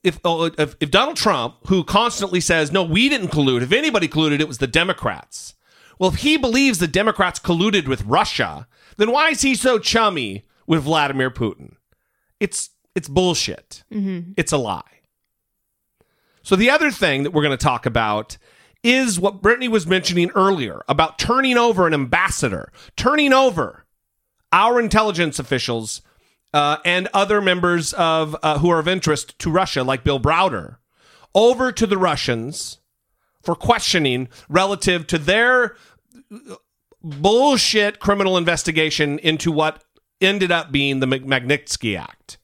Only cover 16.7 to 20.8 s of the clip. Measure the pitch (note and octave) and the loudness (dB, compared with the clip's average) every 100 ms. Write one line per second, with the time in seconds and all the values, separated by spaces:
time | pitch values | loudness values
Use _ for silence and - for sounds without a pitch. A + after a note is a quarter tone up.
16.7 | D4+ D4+ G3+ F3 C3+ C#3+ D#3 D3 C3+ D3 | 4 2 0 0 0 0 0 0 0 0
17.7 | A#2+ B2 A#2 A2 G#2 - - _ _ _ | 0 -2 -2 0 -2 -6 -20 _ _ _
18.7 | _ A#3 B3+ B3+ F3 G3 G3 G3 A#3+ B3 | _ 2 2 2 0 -2 0 0 0 0
19.7 | A3 D#3+ F#3 F#3 F3 F3 G3+ G3 F3+ A2 | -2 0 -2 0 0 0 2 2 0 -4
20.7 | C2+ | -8